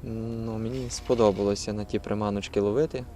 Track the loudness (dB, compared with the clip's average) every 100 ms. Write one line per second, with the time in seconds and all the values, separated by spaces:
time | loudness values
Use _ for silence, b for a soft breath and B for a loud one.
0 | -8 -6 -6 -4 -4 -4 -4 -4 -6 -8
1 | 0 6 6 6 2 0 -2 -6 -2 -4
2 | -2 -2 0 -2 0 0 2 2 0 -2
3 | -10